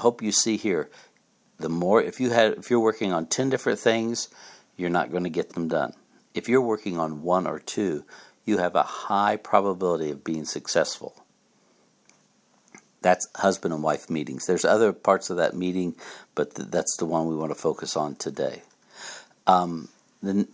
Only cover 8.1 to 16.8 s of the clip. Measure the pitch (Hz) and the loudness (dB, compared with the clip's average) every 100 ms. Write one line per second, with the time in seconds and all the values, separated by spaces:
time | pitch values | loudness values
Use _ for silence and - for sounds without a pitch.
8.1 | - - _ - 98 90 82 - - - | -20 -20 _ -2 0 2 2 0 -4 -2
9.1 | 101 104 107 - 101 98 90 92 82 76 | 2 2 0 2 4 4 0 0 0 -2
10.1 | 69 - 78 73 71 - 82 78 - - | -6 -6 -6 -4 -6 -2 0 0 -4 -12
11.1 | - _ _ _ _ _ _ _ _ _ | -18 _ _ _ _ _ _ _ _ _
12.1 | _ _ _ _ _ _ - _ _ 90 | _ _ _ _ _ _ -20 _ _ 2
13.1 | 92 - - 98 92 90 78 76 73 - | 2 0 0 0 2 -2 0 0 -2 -2
14.1 | 78 67 67 - 87 80 107 110 - - | -4 -4 -4 -2 2 4 6 4 4 2
15.1 | 95 - 87 80 90 90 92 87 80 - | 2 0 0 0 0 -2 -2 -2 -6 -14
16.1 | - - 73 73 - - 85 | -18 -8 -4 -4 -6 -4 -2